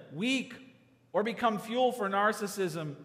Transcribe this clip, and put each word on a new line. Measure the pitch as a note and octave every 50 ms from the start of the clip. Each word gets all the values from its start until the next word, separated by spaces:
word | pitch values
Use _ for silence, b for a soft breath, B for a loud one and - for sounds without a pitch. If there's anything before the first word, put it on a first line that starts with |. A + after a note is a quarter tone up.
| - - C#3
weak, | D3+ G#3 B3+ C4+ B3+ - - - - - - - - - _ _ _ _ _ -
or | F3+ G#3+
become | A#3 A3 - B3 A#3 G#3+ G3
fuel | - G#3+ A3+ B3 B3+ B3 A#3+
for | A#3 G3+ F#3+
narcissism | G3 G3 G3+ A3 G#3+ - G#3 F#3+ - G3+ F#3+ F3 D3+ E3+ D#3+ D3+ C#3 - -